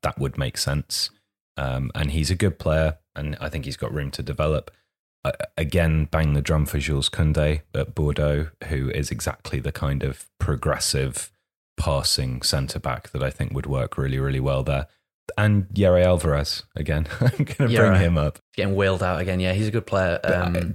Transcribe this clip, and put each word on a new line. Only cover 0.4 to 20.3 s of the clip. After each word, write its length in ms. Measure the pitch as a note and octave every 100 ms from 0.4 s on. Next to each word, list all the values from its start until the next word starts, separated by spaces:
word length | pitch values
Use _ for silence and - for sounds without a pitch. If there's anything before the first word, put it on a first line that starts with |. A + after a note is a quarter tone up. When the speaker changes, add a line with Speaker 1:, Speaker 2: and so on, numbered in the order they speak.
| C2 -
Speaker 1:
sense. 540 | - C#2+ - - - - _ _ _ -
Um, 340 | C2+ B1+ C2+
and 160 | - D2
he's 220 | D#2 D2
a 40 | F2+
good 220 | G2+ -
player, 400 | D#2+ D#2 D#2 D#2 _ -
and 220 | D2 D2
I 100 | D2+
think 160 | D#2 C#2
he's 120 | -
got 160 | -
room 160 | D2+ C#2
to 120 | -
develop. 480 | A#1+ C#2 D#2 D2 - - _ _ _ _ C#2+
Uh, 80 | - - -
again, 480 | D#2 F2+ E2 D#2 D2
bang 260 | D#2+ D#2
the 100 | C#2+
drum 240 | C#2 D#2 D2+
for 140 | D2+
Jules 300 | C#2 C#2 -
Koundé 540 | - D#2 D#2 D2+ D2+ - -
at 180 | C2+
Bordeaux, 540 | - D2 C#2 D2 D2 D#2 - -
who 200 | C#2 C2+
is 220 | - -
exactly 480 | - - - - C2+
the 140 | D2
kind 280 | - D2 C#2
of 280 | C2+ C2+ - -
progressive 920 | - C#2 - C#2+ - C#2+ C2+ - - _ _ _ _ -
passing 680 | - C#2 C2+ - C2 B1
centre-back 680 | - D2 C2+ B1 - A#1 -
that 120 | -
I 80 | C2
think 220 | - -
would 140 | C#2 C#2+
work 320 | C2+ B1 -
really, 200 | C2+ C2+
really 220 | C#2 C2+
well 240 | C2+ C2+
there, 240 | C2+ C#2 D2+ _ _ _ - -
and 300 | G#2+ G#2 F#2+
Yere 280 | G2 F#2+ F2+
Alvarez 600 | F2+ F2+ D#2+ C#2+ D2 - - -
again. 320 | D2 D2+ E2
<laughs> 80 | -
I'm 80 | B2 - D3
gonna 0 | -
bring 160 | C3
Speaker 2:
Yere. 240 | A2+ G2+ F#2+
Speaker 1:
him 220 | E2+ E2
up. 220 | D2 - _ -
Speaker 2:
Getting 200 | G2 G2
wheeled 280 | G2 F#2
out 160 | F2+ E2+
again. 180 | F2+ F#2
Yeah, 140 | F#2
he's 140 | F#2+ G#2+
a 40 |
good 140 | A2+ -
player. 320 | G2 F#2 E2+
Speaker 1:
But, 120 | -